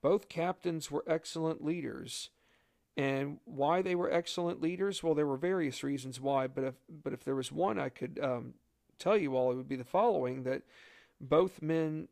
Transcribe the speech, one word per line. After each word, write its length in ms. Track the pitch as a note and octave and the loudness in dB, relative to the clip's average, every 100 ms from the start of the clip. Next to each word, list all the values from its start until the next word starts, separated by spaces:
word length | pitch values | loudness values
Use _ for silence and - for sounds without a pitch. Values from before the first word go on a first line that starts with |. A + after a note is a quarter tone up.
Both 260 | C#3+ G3+ - | 4 2 0
captains 600 | - F3 F#3 F3+ E3 - | -2 -2 -2 -2 -4 -2
were 140 | D3 - | -4 0
excellent 580 | D#3+ - E3 D#3+ D#3+ | -2 0 -2 -2 -2
leaders. 680 | D3 F3 C3+ - - - - _ _ _ _ _ _ - | -2 -2 -4 -8 -8 -10 -10 _ _ _ _ _ _ -2
And 400 | C#3 C3+ C#3+ D3 - | 0 0 -2 -6 -12
why 380 | D3+ C#3+ F3 | 0 2 4
they 100 | F#3 | 2
were 180 | F3 F3 | 0 2
excellent 480 | E3+ E3+ - F3 F3 | 0 0 -2 -2 0
leaders? 440 | D#3+ F3+ G3 F#3+ | -2 0 -2 0
Well, 100 | E3 | 2
there 140 | D3+ D3 | 2 2
were 100 | C3+ | 2
various 460 | E3+ F#3 D3+ B2+ | 0 2 0 -2
reasons 360 | C#3 C#3 C3 B2+ | -4 -4 -4 -4
why, 280 | C3+ C#3 C3 | 0 2 2
but 160 | C3 | -2
if, 100 | C3+ C3 _ D#3 | -4 -4 _ -10
but 100 | C#3+ | -8
if 100 | B2 | -6
there 120 | - C3+ | -2 -2
was 160 | B2+ | -2
one 260 | C#3+ F#3 G#3 | 0 0 0
I 120 | C#3 | -2
could, 300 | - B2 - | -4 -8 -2
um, 360 | C#3 A#2+ A#2+ - _ _ _ _ | -2 -2 -6 -14 _ _ _ _
tell 180 | F3+ G#3+ | 2 2
you 200 | D3+ C3 | 4 2
all, 160 | B2+ | 2
it 40 | B2+ | 2
would 140 | C3+ | -4
be 60 | C3+ | -6
the 80 | |
following, 600 | B2 F3+ A#3 G#3 B2+ C3 | -2 2 4 4 0 -2
that 200 | B2+ C3 - - - - _ _ | -2 -4 -6 -20 -20 -20 _ _
both 400 | C3 D3 F#3 - | 2 4 4 0
men 460 | D#3 D#3+ D#3+ D#3 D#3+ | -2 0 0 -2 -10